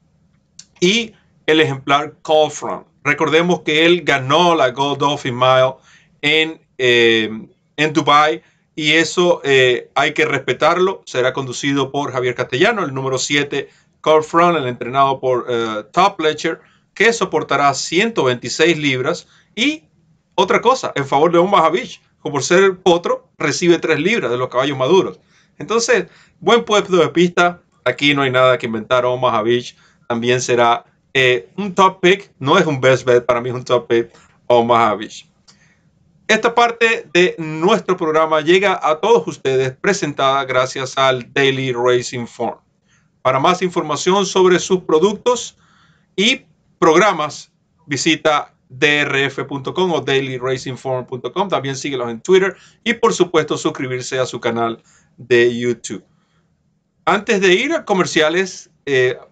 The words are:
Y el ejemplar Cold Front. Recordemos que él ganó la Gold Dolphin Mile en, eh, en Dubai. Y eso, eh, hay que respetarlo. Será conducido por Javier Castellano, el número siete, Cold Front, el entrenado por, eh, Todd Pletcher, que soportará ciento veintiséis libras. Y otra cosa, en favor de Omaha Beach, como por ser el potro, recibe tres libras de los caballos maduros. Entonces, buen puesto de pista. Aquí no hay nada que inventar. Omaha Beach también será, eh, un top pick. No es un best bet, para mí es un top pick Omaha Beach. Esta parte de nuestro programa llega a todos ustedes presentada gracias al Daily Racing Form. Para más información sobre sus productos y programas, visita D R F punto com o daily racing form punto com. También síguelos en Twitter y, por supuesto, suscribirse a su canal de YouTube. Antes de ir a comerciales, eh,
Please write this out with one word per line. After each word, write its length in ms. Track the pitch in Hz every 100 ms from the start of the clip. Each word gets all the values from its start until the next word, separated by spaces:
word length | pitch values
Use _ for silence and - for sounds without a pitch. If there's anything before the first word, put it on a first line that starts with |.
| _ _ _ _ _ _ - _
Y 340 | 180 220 226 _ _ _ -
el 160 | 156
ejemplar 540 | 139 135 131 143 151 -
Cold 300 | - 156 151
Front. 360 | - 117 95 - _
Recordemos 580 | 143 147 156 156 175 170
que 240 | - 151 165
él 160 | 175
ganó 520 | 151 139 131 151 175 165
la 140 | 131
Gold 280 | 123 143 135
Dolphin 380 | 147 143 139 120
Mile 380 | 127 131 131 - _ _ _ _
en, 400 | 147 156 156 160 _ _
eh, 520 | 127 120 117 113 107 110 - _ _ -
en 160 | 156
Dubai. 500 | 151 147 147 151 165 _ _ _
Y 200 | - 151
eso, 480 | 160 160 - 180 -
eh, 480 | 139 135 127 120 - -
hay 180 | 147
que 120 | 151 147
respetarlo. 800 | 135 - 127 151 175 185 185 -
Será 280 | 131 123
conducido 580 | 135 131 117 143 139 135
por 220 | 143 143
Javier 220 | 127 123 123
Castellano, 480 | 120 127 196 220
el 100 | 165
número 240 | 135 131 131
siete, 520 | - 147 143 143 - _ _ _
Cold 240 | - 156
Front, 340 | 156 165 175 165
el 80 | 127
entrenado 540 | 120 117 135 135 135
por, 260 | 127 123 120
eh, 360 | 120 113 107 104
Todd 240 | - 196 196
Pletcher, 460 | 156 151 165 156 _ _ _
que 200 | - 208
soportará 600 | 226 185 165 - 143 143
ciento 500 | 131 - 165 226 226
veintiséis 540 | 135 120 123 - 160 160
libras. 500 | 147 131 131 170 - _ _ -
Y 280 | 269 311 _ _ _ _ _ -
otra 260 | 190 196
cosa, 320 | 226 262 - -
en 100 | 131
favor 260 | 143 165
de 60 | 170
Omaha 320 | 185 196 160
Beach, 320 | 175 254 - _ _
como 160 | 156 143
por 80 |
ser 200 | 127 175
el 140 | 196 185
potro, 520 | - 170 - 240 - _
recibe 400 | 151 139 175 165
tres 220 | 160 147
libras 320 | 170 226 127
de 60 | 123
los 120 | 127
caballos 280 | 123 139 139
maduros. 420 | 131 185 123 - _ _ _ _
Entonces, 500 | 151 226 233 226 175 _ _ _
buen 240 | 160 233
puesto 320 | 226 208 196 180
de 140 | 147
pista. 520 | 165 180 175 175 175 _ _
Aquí 300 | - 127 143
no 80 | 143
hay 100 | 135
nada 260 | 127 127 123
que 100 | 127
inventar. 380 | 110 107 127 123
Omaha 360 | 127 127 113
Beach 340 | 107 120 123 - _ _ _
también 320 | 117 120 127
será, 460 | 127 120 120 120 - _ _
eh, 360 | 135 127 123 - -
un 180 | 202 180
top 240 | 190 185
pick. 320 | 180 190 - _
No 180 | 131 185
es 80 | 160
un 140 | 139
best 260 | 127 127 127
bet, 200 | 123 120
para 160 | 117
mí 80 | 123
es 60 | 123
un 100 | 123
top 220 | 123 117
pick 220 | 117 117 - _ _ _
Omaha 480 | 120 117 117 113 101
Beach. 320 | 107 - - _ _ _ _ _ _ _ _ _ -
Esta 280 | 220 233 233
parte 540 | 240 233 226 226 151
de 220 | 175 180 156
nuestro 580 | 156 156 170 214 175 180
programa 420 | 160 156 160 156
llega 400 | 151 190 196 185
a 200 | 143 156
todos 260 | 202 233 233
ustedes 480 | 147 131 131 131 131
presentada 720 | 196 190 156 143 135 135 131
gracias 520 | 127 131 139 131 -
al 360 | 135 127 117
Daily 400 | - 139 135 131
Racing 520 | 120 123 123 120 123 117
Form. 320 | - 117 - _ _ _ _ _ _
Para 180 | 127 131
más 220 | 156 180
información 640 | 185 175 156 143 - 196 185
sobre 340 | 190 185 175
sus 220 | - 185
productos 760 | - 156 190 220 - 247 - _ _ _ _ _ _ -
y 300 | 214 262 _ _ _ _
programas, 720 | 165 160 208 175 151 - - _ _ _ _
visita 680 | 139 165 151 160 147 - _ _
D 320 | 131 147 147
R 240 | 139 139 139
F 180 | 131
punto 300 | 131 139 135
com 180 | 131 185
o 80 | 156
daily 380 | 123 135 135 131
racing 400 | 127 131 139 127
form 280 | 135 127 127
punto 280 | 127 123
com. 160 | 175 196
También 260 | 151 135 135
síguelos 340 | 151 135 120
en 120 | 113
Twitter 340 | - 185 190 185 _ _ 220
y, 80 |
por 200 | 226 226
supuesto, 440 | - 175 165 151 156
suscribirse 600 | - - 131 127 120 131
a 80 | 123
su 140 | 123
canal 420 | 117 117 113 113 _ _ _ _
de 380 | 120 120 120 120
YouTube. 500 | 123 117 - 98 - _ _ _ _ _ _ _ _ _
Antes 380 | - 190 202 208
de 120 | 190
ir 200 | 185 269
a 100 | 330
comerciales, 840 | - 190 147 165 156 170 190 - - _ -
eh, 340 | 135 127 - -